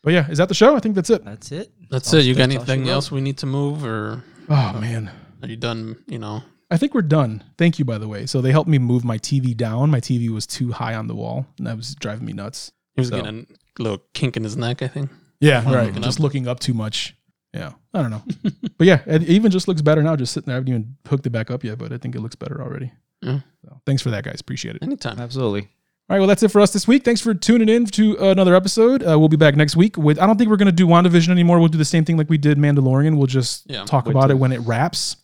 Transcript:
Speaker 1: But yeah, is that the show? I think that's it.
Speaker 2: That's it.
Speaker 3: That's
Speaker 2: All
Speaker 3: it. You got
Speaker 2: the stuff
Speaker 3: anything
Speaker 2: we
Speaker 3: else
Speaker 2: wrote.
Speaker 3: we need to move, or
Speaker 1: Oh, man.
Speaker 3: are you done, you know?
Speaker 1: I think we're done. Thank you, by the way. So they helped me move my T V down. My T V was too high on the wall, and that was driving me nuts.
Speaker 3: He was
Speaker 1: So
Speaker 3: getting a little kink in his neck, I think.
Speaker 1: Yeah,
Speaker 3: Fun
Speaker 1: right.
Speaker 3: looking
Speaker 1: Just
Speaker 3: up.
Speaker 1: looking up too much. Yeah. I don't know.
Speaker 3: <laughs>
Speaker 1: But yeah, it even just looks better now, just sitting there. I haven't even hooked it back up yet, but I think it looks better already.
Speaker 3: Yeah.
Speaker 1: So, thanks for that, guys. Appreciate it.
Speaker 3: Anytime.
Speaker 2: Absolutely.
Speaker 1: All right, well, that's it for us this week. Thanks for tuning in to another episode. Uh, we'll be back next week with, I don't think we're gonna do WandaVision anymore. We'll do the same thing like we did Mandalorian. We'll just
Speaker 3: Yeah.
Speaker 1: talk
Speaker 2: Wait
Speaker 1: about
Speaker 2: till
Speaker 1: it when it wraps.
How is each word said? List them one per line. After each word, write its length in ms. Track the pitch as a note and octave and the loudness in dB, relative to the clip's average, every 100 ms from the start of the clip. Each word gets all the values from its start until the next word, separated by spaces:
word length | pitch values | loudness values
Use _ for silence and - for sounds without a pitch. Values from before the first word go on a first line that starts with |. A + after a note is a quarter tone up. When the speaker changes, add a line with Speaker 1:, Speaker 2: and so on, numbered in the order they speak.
Speaker 1:
But 100 | D3 | 2
yeah, 140 | F3 D3 | 0 0
is 80 | D#3 | 0
that 100 | F3+ | -2
the 60 | |
show? 200 | F#3 A3+ C#4+ | 4 4 4
I 40 | |
think 140 | A3 | 0
that's 160 | G3 E3 | -2 0
it. 140 | G#3+ | -2
Speaker 2:
That's 280 | G#2 G#2+ - | -2 -20 -16
it. 200 | D3 - _ _ | -16 -16 _ _
Speaker 3:
That's 220 | C3 - | -8 2
Speaker 2:
All 60 | D#3+ | 4
Speaker 3:
it. 40 | B2+ | 4
You 80 | |
got 120 | B2+ B2+ | 2 2
Speaker 2:
the 40 | |
stuff 140 | C3+ B2+ | 0 -2
Speaker 3:
anything 160 | C3 | -2
Speaker 2:
we 60 | C3 | -2
Speaker 3:
else 200 | C3 C#3 | -4 -4
Speaker 2:
wrote. 60 | C#3 | -6
Speaker 3:
we 40 | |
need 140 | C3+ C#3 | -6 -6
to 80 | C#3 | -6
move, 380 | C#3 C#3+ D3+ | -4 -4 -6
or 380 | C#3 A2 G#2+ A2+ - _ - | -6 -6 -8 -10 -16 _ -2
Speaker 1:
Oh, 240 | D3 A2 G2+ | 0 0 -4
man. 300 | A2+ A2+ G#2 - - _ | -6 -6 -8 -14 -20 _
Speaker 3:
are 60 | B2+ | -16
you 80 | A2+ | -10
done, 400 | A#2+ A2+ A2+ A2+ - | -8 -8 -10 -14 -14
you 120 | B2+ | -14
know? 240 | G#2+ G#2+ - _ _ | -10 -12 -14 _ _
Speaker 1:
I 60 | E3+ | -2
think 180 | C#4 | -2
we're 80 | B3+ | -2
done. 420 | D#3+ D3+ B2+ A2 - _ | 0 0 0 -4 -14 _
Thank 200 | E3+ D#3+ | -2 0
you, 60 | |
by 140 | C3 A2 | -4 -6
the 100 | A2 | -8
way. 160 | G#2 - | -10 -6
So 140 | C3+ | -2
they 100 | B2+ | 2
helped 160 | C#3+ E3 | 2 2
me 80 | D3 | 0
move 260 | A#2+ B2 | 2 -2
my 140 | A#2+ A2 | -2 -6
T 200 | - C#3 | -4 -2
V 140 | B2+ | -2
down. 360 | A2+ A#2 A2 C#3+ | -4 -4 -2 0
My 100 | C#3 | 0
T 180 | - B2 | -2 -4
V 100 | A#2 | -2
was 160 | A2 - | -6 -10
too 260 | - B2 | -8 -8
high 220 | A2+ A#2 | -6 -8
on 120 | A2+ A2+ | -8 -8
the 60 | |
wall, 320 | A2 A2+ A#2+ C3+ _ | -10 -8 -8 -10 _
and 80 | B2 | -10
that 100 | A2+ | -10
was 180 | A#2 - | -12 -12
driving 280 | G#2+ G#2+ | -12 -10
me 80 | A2+ | -12
nuts. 400 | G2+ G2+ - - _ _ | -12 -14 -16 -20 _ _
Speaker 3:
He 60 | - | -6
was 60 | B2 | -4
Speaker 1:
So 80 | B2+ | -4
Speaker 3:
getting 300 | G#2 A2+ - _ _ - | -8 -14 -18 _ _ -8
a 40 | |
little 200 | A2+ G2 _ | -6 -6 _
kink 220 | - C3+ A#2 | -6 -6 -4
in 80 | |
his 120 | A2 A#2+ | -8 -6
neck, 260 | A#2 C3 | -6 -6
I 60 | B2+ | -8
think. 220 | D3 C#3 _ _ _ | -8 -10 _ _ _
Speaker 1:
Yeah, 200 | D3 C3 | 2 4
Speaker 3:
Fun 120 | A#2 | 2
Speaker 1:
right. 120 | B2+ A2 | 0 0
Speaker 3:
looking 140 | G2 | -4
Speaker 1:
Just 160 | A#2 B2 | -6 -2
Speaker 3:
up. 40 | |
Speaker 1:
looking 240 | D3+ C#3 B2 | -2 -4 -6
up 120 | B2 | -6
too 120 | - | -4
much. 420 | A#2 G#2+ - - _ _ _ _ | -4 -4 -8 -10 _ _ _ _
Yeah. 180 | - E2+ - _ | -14 -14 -16 _
I 60 | F#3 | -4
don't 80 | B2+ | -4
know. 120 | A2 B3 - | -6 -10 -6
Speaker 3:
<laughs> 80 | G#3 - A3+ _ | -6 -8 -12 _
Speaker 1:
But 80 | E3 | 4
yeah, 120 | C3 - | 4 2
it 160 | D#3+ | 0
even 280 | E3+ F#3 A3 | 4 4 4
just 160 | F#3 F#3+ | 0 -2
looks 120 | E3+ | 0
better 220 | D3+ D#3 | 2 2
now, 140 | D3+ D#3 | 2 -2
just 160 | B2 | -4
sitting 140 | - - | -6 -6
there. 80 | |
I 40 | B2+ | -6
haven't 100 | C3 | -4
even 260 | B2 A2 C3+ - | -4 -6 -16 -6
hooked 180 | C#3 B2+ | -4 -4
it 40 | |
back 180 | A#2 A2 | -6 -6
up 100 | B2 | -8
yet, 160 | A2 A2+ | -8 -12
but 140 | A#2+ | -12
I 60 | B2 | -10
think 180 | B2+ B2 | -10 -10
it 40 | |
looks 140 | A2 | -12
better 260 | - - - | -12 -14 -12
already. 300 | C3 C#3 B2 _ _ _ | -10 -10 -12 _ _ _
Speaker 3:
Yeah. 200 | - C#3 - _ | -6 -6 -8 _
Speaker 1:
So, 160 | _ - - | _ -12 -4
thanks 160 | C3+ | -2
for 80 | - | -2
that, 140 | G#2+ | -6
guys. 160 | - - | -8 -12
Appreciate 340 | - C3 A2+ | -12 -12 -10
it. 80 | A2 | -10
Speaker 3:
Anytime. 380 | D#3 - - G#2+ | -8 -8 -8 -10
Speaker 2:
Absolutely. 400 | A#2+ C3 A#2+ G2+ | -10 -4 -2 -4
Speaker 1:
All 60 | G2+ _ _ _ _ G3 | -8 _ _ _ _ 2
right, 20 | |
well, 80 | F#3+ | 4
that's 160 | G3 | 4
it 80 | A3 | 4
for 100 | G#3 | 4
us 120 | G3+ | 4
this 160 | G#3 - | 2 2
week. 160 | C4+ | 2
Thanks 160 | A#3+ A#3 | 2 -2
for 120 | A#3 | -2
tuning 360 | G3 - A#3 A3 | -2 2 4 4
in 180 | A#3 A#3 | 2 0
to 300 | G3+ G#3+ G#3+ | 2 2 4
another 400 | G3 F#3 F#3 F3+ | 2 4 6 4
episode. 480 | F#3+ A3+ A3+ C4+ F3+ | 4 2 4 4 4
Uh, 100 | D#3 | 4
we'll 80 | D#3 | 6
be 80 | D#3 | 6
back 180 | D3+ | 4
next 220 | C#3+ D3+ D#3+ | 4 2 4
week 200 | G#3 F#3+ | 2 2
with, 220 | D3+ D3+ | 0 2
I 80 | F#3+ | 2
don't 100 | G#3+ | 4
think 140 | A#3 | 2
we're 60 | G#3+ | 4
gonna 160 | G3+ | 4
do 120 | E3+ F3+ | 4 6
WandaVision 400 | E3+ F3+ E3+ E3 | 6 6 4 4
anymore. 320 | F3+ E3+ F3 | 4 4 6
We'll 80 | E3 | 4
do 100 | D#3+ | 4
the 60 | |
same 200 | D3+ E3+ | 2 2
thing 120 | D#3 E3 | 2 0
like 120 | D3+ | 2
we 100 | D#3+ | 2
did 200 | D3 C#3+ | 2 4
Mandalorian. 580 | D3 C#3+ C3 C3 D3+ D3+ | 4 4 2 2 2 2
We'll 100 | C3+ | 2
just 420 | C3 A#2+ - - | 0 -2 -8 -12
Speaker 3:
Yeah. 140 | B2+ | -12
Speaker 1:
talk 220 | G2 C3 B2 | -2 -2 2
Speaker 2:
Wait 60 | |
Speaker 1:
about 100 | C3+ C3+ | 2 4
Speaker 2:
till 40 | C3+ | 4
Speaker 1:
it 40 | |
when 100 | C3 | 2
it 80 | B2+ | -2
wraps. 540 | A#2 A#2 D#3+ - - - | -4 -2 -2 -4 -8 -10